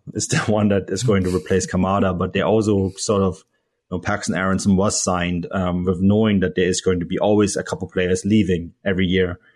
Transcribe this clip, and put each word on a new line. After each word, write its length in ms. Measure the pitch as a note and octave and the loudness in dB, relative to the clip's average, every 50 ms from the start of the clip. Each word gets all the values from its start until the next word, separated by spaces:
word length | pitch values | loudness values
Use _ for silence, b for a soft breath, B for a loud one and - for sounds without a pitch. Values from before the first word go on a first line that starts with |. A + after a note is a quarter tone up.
| _ | _
<laughs> 100 | - - | -12 -8
is 140 | G#2+ - - | -8 -6 -2
the 100 | - - | -2 -2
one 280 | - - G#2 G#2+ G#2 G#2 | 0 0 0 2 2 2
that 160 | G2+ G2 F2+ - | 2 0 -2 -2
is 140 | F#2+ F#2+ A#2+ | -4 -4 0
going 220 | B2 G#2 G2 F#2 | 0 2 2 2
to 100 | F2+ F2+ | 0 0
replace 320 | F2+ - - G2 F#2 F2+ | -2 -2 0 -2 -2 -2
Kamada, 500 | F2+ - F#2 F#2 F#2 G2 G2+ G2 F#2+ F2+ | -2 -2 0 0 2 2 2 0 0 0
but 160 | F2 F#2+ F2+ - | -2 -4 -4 -2
they 80 | G2 F2 | -2 0
also 480 | D2+ G#2+ A2 G#2+ G#2 G#2 G2 F#2+ F#2+ - | 2 2 2 2 2 2 0 0 -2 -4
sort 260 | - - - G#2+ G2 F#2+ | -6 -4 -2 0 2 2
of, 140 | F#2+ F2+ - - _ _ _ _ _ _ _ _ - | 0 -2 -4 -10 _ _ _ _ _ _ _ _ -10
you 60 | F2+ | -8
know, 40 | F2+ | -8
Paxton 340 | - - A#2+ G2 - - F#2+ | -4 -4 -4 -4 -4 -4 -4
Aronson 400 | E2 F#2+ F#2+ F#2+ F#2 - G#2 G2 | -2 0 0 0 0 2 2 2
was 260 | F#2 F#2+ G#2+ - - - | 4 2 2 0 0 -2
signed, 440 | G2 F2+ F2 F2 F2 F2+ F2 E2+ - | -2 -2 0 0 -2 -2 -4 -4 -4
um, 340 | - G2 F#2 F2+ F2 F2+ F2+ | -4 -2 -2 -2 -2 -2 0
with 160 | F#2 F#2 E2+ | -2 0 2
knowing 400 | F#2+ G2 G#2 G#2+ A2 A2 G#2 G2 | 2 2 4 4 4 4 2 2
that 140 | F#2 F2+ F2+ | 2 0 0
there 140 | - F2+ F2+ | 0 0 0
is 120 | F2+ - | 0 0
going 200 | - - F#2 F2 | 0 0 0 0
to 60 | E2+ | -2
be 120 | E2 F#2 - | -4 -4 -2
always 380 | - G#2 G#2+ G#2 G#2 F#2+ - | 2 2 4 4 4 2 0
a 60 | - F2 | -2 -6
couple 260 | - - E2+ F#2+ - | -6 -6 -8 -8 -6
players 360 | - F#2 F#2 F2+ F#2 F#2 - | -4 -2 0 0 0 0 0
leaving 480 | G2 G#2+ A2 G2+ E2+ F#2 E2+ E2+ E2+ - _ - | 2 2 2 4 2 0 -2 -4 -6 -12 _ -4
every 220 | G2+ F#2+ F2 F#2+ | -2 0 0 0
year. 320 | F2 F2+ F#2+ F#2 E2+ E2+ - b b b | 2 2 2 0 0 -2 -6 b b b